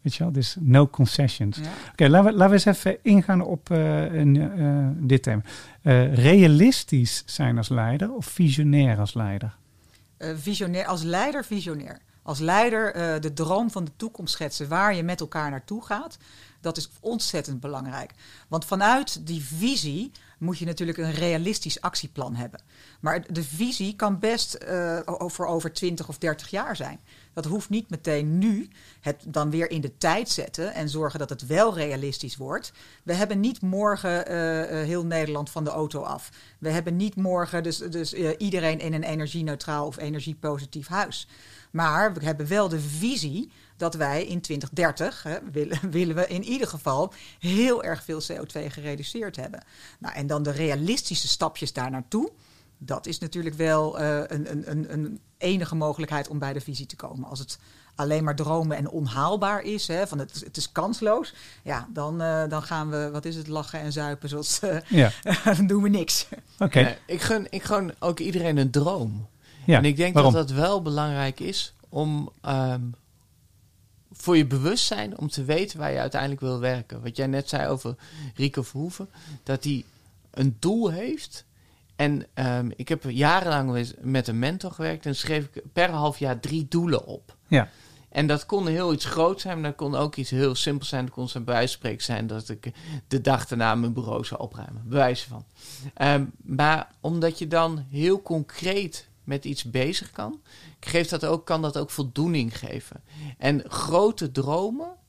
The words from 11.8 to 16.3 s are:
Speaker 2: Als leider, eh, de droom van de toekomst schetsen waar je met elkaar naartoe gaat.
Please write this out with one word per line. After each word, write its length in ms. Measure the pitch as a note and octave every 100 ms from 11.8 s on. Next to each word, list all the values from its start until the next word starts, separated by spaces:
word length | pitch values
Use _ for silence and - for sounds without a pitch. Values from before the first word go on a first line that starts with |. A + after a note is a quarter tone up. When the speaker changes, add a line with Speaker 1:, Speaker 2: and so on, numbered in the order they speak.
| C#3 - _ _
Speaker 2:
Als 160 | - C#3+
leider, 560 | D#3+ F#3+ A#3+ A3 A3
eh, 260 | F3 E3+ D#3
de 120 | D#3
droom 380 | D3 D#3+ F#3+ A#3
van 140 | -
de 60 | E3 -
toekomst 380 | A3+ - F3
schetsen 340 | - D3+ - C#3+
waar 260 | E3 G3+
je 80 | F#3+
met 180 | E3+ F3+
elkaar 300 | D#3+ D#3+ D3
naartoe 340 | C#3 - G#3+
gaat. 340 | - G#3 - - -